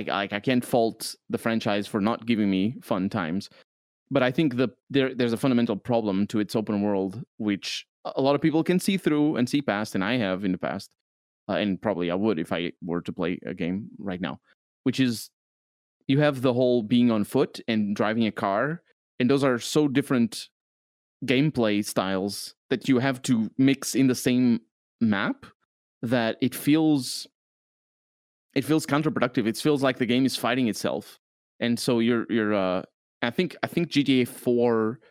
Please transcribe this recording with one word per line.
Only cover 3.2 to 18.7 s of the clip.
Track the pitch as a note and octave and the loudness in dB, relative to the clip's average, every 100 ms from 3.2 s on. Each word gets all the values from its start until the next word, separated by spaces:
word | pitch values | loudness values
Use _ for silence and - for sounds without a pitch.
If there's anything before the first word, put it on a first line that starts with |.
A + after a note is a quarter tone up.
| D#2+ F#2+ - - _ _ _ _ - | -2 -4 -6 -18 _ _ _ _ -2
But | C3+ | 0
I | B2+ | 2
think | D3 D#3 B2 | 2 0 2
the, | B2 - - | -2 -2 -2
there, | C3+ C3 B2 | 0 0 0
there's | A#2+ | 0
a | A2+ | 0
fundamental | C#3 A#2+ A#2 G2 | 2 2 0 -2
problem | - A#2 G#2+ F#2+ G#2 | 0 0 0 0 0
to | A2 | -2
its | G2+ A2+ | -2 -2
open | G#2+ G#2 | -2 -2
world, | G#2 G2 F#2+ G#2+ - - | 0 0 -2 -6 -14 -6
which | G#2+ G2 - - - _ | -2 -2 -4 -10 -12 _
a, | - - | -8 0
a | |
lot | C3+ C#3+ | 2 4
of | |
people | D#3+ D#3 | 2 2
can | D#3 F3+ | 2 0
see | - F#3+ | 0 0
through | E3 D3+ D3 C3+ | 2 2 2 0
and | B2 | 0
see | D3 | -2
past, | B2+ G2+ G#2+ G2+ | -2 -2 -2 -4
and | |
I | F#2+ B2+ | -2 -2
have | G2 F#2 | -2 -2
in | G2+ | -2
the | F2+ | -2
past, | B1 F#2 - _ _ _ _ _ - | -4 -6 -10 _ _ _ _ _ -6
uh, | |
and | F2 G2+ F2 | -2 -2 -2
probably | A2 E2+ F2 | -2 -2 -2
I | F#2 | 0
would | A2 E2 | 0 -2
if | F2 | -2
I | E2+ F2 - | -4 -6 -8
were | E2+ F2 | -6 -6
to | - | -6
play | F2+ F2 F2 A#1+ | -4 -4 -4 -8
a | |
game | F2+ E2+ F#2+ - - | -6 -4 -4 -8 -12
right | G2+ F2 | -10 -6
now, | D#2+ - _ _ _ _ | -6 -8 _ _ _ _
which | C3 B2 | -4 0
is | B2+ A2 - _ _ _ _ _ _ _ - | 0 -2 -10 _ _ _ _ _ _ _ 0
you | C3+ | 2
have | D3+ C3+ | 2 2
the | B2+ | 0
whole | B2 B2 B2 | 2 4 2
being | G#2+ B2 A#2+ | 2 4 4
on | G#2+ | 4
foot | G2+ B2+ D#3 - - | 2 0 0 -2 -2
and | A2 G2+ G#2 | -2 0 0
driving | G#2+ A2+ A2 | 0 0 -2
a | |
car, | - G2+ G2+ C#3 | 0 -2 0 -2